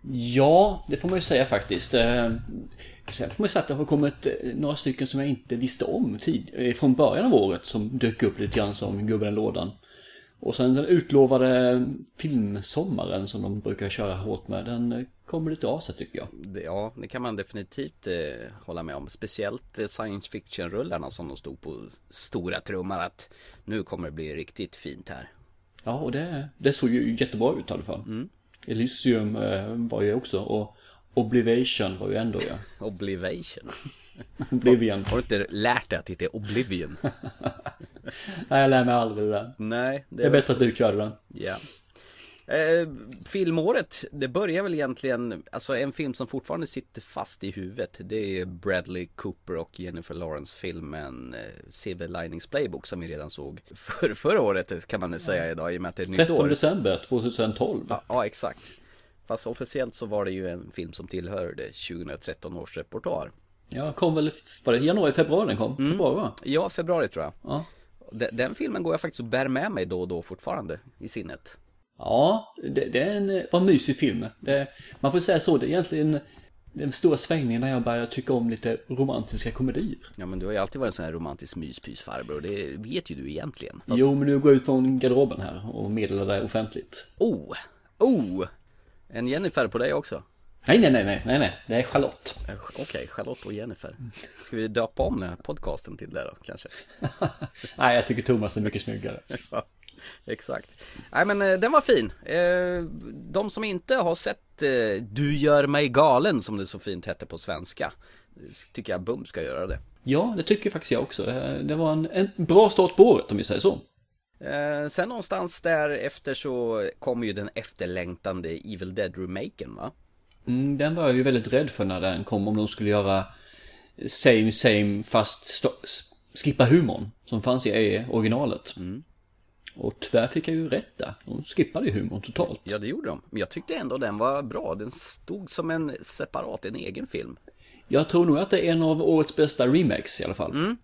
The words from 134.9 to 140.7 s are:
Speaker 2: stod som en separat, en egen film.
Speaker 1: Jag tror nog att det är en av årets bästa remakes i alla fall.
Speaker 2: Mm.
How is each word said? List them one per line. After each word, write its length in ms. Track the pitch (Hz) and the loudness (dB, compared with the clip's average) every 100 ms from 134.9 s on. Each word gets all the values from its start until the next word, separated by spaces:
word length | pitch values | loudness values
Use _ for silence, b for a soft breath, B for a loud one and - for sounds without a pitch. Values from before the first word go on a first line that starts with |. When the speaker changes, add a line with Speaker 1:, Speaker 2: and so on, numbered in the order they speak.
Speaker 2:
stod 600 | - - - - 196 185 | -8 -10 -10 -10 -10 -8
som 200 | - 165 | -6 -2
en 260 | 160 151 - | -2 -2 -6
separat, 640 | - - - - - - | -12 -8 -8 -6 -6 -8
en 120 | 101 - | -8 -8
egen 300 | - - 262 | -8 -8 -8
film. 300 | - 62 - - b b b - | -8 -8 -14 -20 b b b 0
Speaker 1:
Jag 200 | 139 156 | 2 4
tror 180 | 175 175 | 4 6
nog 120 | 147 | 4
att 120 | 190 | 4
det 160 | 185 165 | 2 4
är 40 | |
en 100 | 165 | 4
av 200 | 160 156 | 4 4
årets 340 | 165 160 151 - | 6 6 4 4
bästa 300 | 151 - 123 | 2 4 6
remakes 540 | 156 151 - - - | 6 6 2 -2 -2
i 40 | |
alla 100 | 87 | -2
fall. 160 | - 82 | -2 -4
Speaker 2:
Mm. 260 | 143 185 | -2 -2